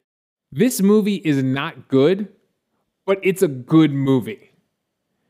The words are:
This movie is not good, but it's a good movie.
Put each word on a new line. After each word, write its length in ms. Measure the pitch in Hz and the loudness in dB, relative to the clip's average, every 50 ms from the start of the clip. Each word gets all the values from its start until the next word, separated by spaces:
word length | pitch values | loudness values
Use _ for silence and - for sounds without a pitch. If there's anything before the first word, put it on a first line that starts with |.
| _ _ _ _ _ _ _ _ _ _ | _ _ _ _ _ _ _ _ _ _
This 300 | - 135 202 262 247 - | -4 -2 -2 0 0 0
movie 340 | 190 196 208 220 202 208 202 185 - | 2 2 2 2 2 0 -4 -4 -2
is 200 | 160 143 135 131 | -2 0 0 0
not 440 | 131 131 139 143 165 147 131 - - | -2 -4 -4 -6 -8 -10 -14 -10 -2
good, 420 | 135 131 135 160 190 196 214 - _ _ _ _ _ _ _ _ _ _ _ _ _ _ - | 0 2 2 2 2 0 -4 -12 _ _ _ _ _ _ _ _ _ _ _ _ _ _ -4
but 140 | - 196 196 | -4 -4 -2
it's 200 | - 190 190 - | 0 -2 0 0
a 60 | 196 170 | 0 -2
good 440 | 135 127 123 - 156 160 156 151 | -2 -6 -6 0 2 4 4 4
movie. 600 | 139 139 135 135 135 127 101 110 107 - _ _ _ _ _ _ _ _ _ _ _ _ _ _ _ _ _ _ | 2 -2 0 0 0 0 -2 -4 -12 -16 _ _ _ _ _ _ _ _ _ _ _ _ _ _ _ _ _ _